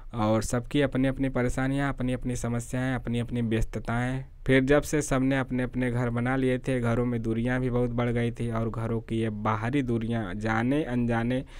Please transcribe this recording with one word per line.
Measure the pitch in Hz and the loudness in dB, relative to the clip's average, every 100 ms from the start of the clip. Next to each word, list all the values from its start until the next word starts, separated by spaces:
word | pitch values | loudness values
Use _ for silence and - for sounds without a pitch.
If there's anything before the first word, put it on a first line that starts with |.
| - | -10
और | 113 107 110 | 0 2 2
सबकी | 107 123 120 147 | 2 -2 0 0
अपनी | 135 131 131 | 2 2 0
अपनी | 131 135 | 0 0
परेशानियां, | 131 123 135 131 139 143 | 2 0 0 0 0 -2
अपनी | 131 127 | -2 -2
अपनी | 123 131 120 | -2 -2 -2
समस्याएं, | 120 120 117 127 131 | -2 -2 -2 -2 0
अपनी | 123 117 117 | -2 -2 -2
अपनी | 117 120 | -2 -2
व्यस्तताएं। | 113 110 - 113 - 120 123 131 135 - - | 0 2 0 -2 -2 -2 -2 -4 -8 -6 4
फिर | 131 | 4
जब | 131 147 | 6 4
से | 143 156 | 4 -2
सबने | 139 135 131 135 | 0 2 2 2
अपने | 127 127 | 0 -2
अपने | 127 127 127 | -2 -2 0
घर | 120 123 | 0 0
बना | 120 123 135 | 0 0 2
लिए | 131 127 | 2 0
थे, | 131 131 | 0 0
घरों | 117 117 123 | 2 2 0
में | 117 | 0
दूरियां | 113 113 117 127 | 0 0 0 0
भी | 127 | 0
बहुत | 120 123 | 0 0
बढ़ | 117 120 | 0 0
गई | 120 120 | 0 -2
थी | 117 117 | -2 -4
और | 113 113 | -2 -2
घरों | 110 113 113 | -2 -2 -4
की | - 113 | -2 -2
ये | 110 | 0
बाहरी | 107 107 107 117 143 | 0 0 0 0 0
दूरियां | 123 117 110 117 101 104 | 0 0 0 -2 -2 -4
जाने | 110 110 120 147 | 0 2 2 0
अनजाने, | 156 123 117 117 117 127 - | 0 0 2 2 0 -2 -4